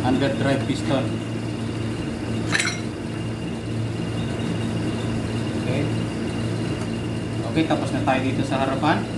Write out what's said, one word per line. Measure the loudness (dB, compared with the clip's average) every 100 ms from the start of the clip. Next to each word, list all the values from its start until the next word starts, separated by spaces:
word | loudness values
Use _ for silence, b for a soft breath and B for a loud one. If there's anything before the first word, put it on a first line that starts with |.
underdrive | 2 4 2 2 2 2 2
piston. | 0 2 2 2 -2 -2 -4 -4 -4 -4 -2 -2 -2 -2 -4 -2 -2 0 2 2 0 -4 -4 -4 -4 -4 -4 -4 -4 -4 -2 -2 -2 -2 -2 -2 -2 0 0 0 0 0 0 0 0 0 0 0 0
Okay. | 0 2 2 0 0 -2 -2 -2 0 0 0 0 -2 -2 -2 -2 -2 -2 0
Okay, | 2 2
tapos | 2 2
na | 2
tayo | 2 4 2
dito | 2
sa | 2 2 2
harapan. | 2 2 2 0